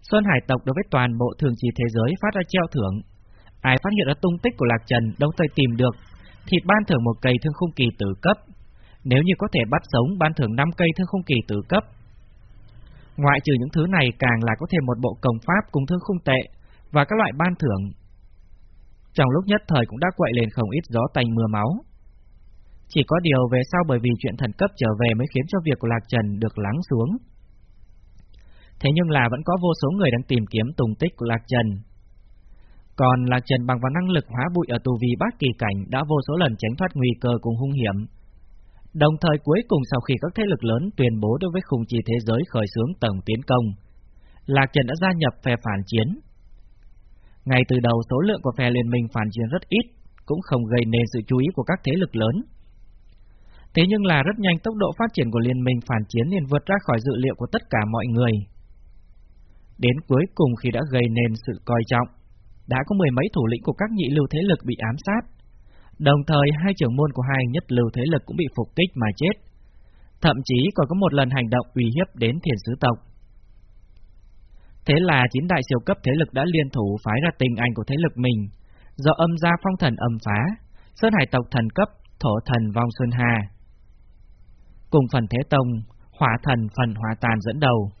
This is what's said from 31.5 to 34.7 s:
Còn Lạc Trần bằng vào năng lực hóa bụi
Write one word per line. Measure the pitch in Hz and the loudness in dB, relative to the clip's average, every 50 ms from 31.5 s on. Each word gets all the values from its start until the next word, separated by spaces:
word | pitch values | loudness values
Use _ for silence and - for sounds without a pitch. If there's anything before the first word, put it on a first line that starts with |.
| 127 120 117 107 101 101 110 - - - - - - - - - - - - - - - - - - - - - - | 0 0 2 0 -2 -6 -10 -18 -20 -20 -20 -20 -20 -20 -20 -20 -20 -20 -20 -20 -20 -20 -20 -20 -20 -20 -20 -18 -2
Còn | - 131 127 127 127 123 | 2 4 4 4 4 2
Lạc | 123 123 127 123 | 0 0 0 0
Trần | - 139 127 120 | 0 0 0 2
bằng | 123 127 120 | -2 -2 -2
vào | 123 131 | -2 -2
năng | 139 175 180 185 | -2 -2 0 0
lực | 185 156 - - | 0 -2 -2 -2
hóa | 113 120 131 175 175 | -4 -4 -4 0 0
bụi | 175 160 - | -2 -2 0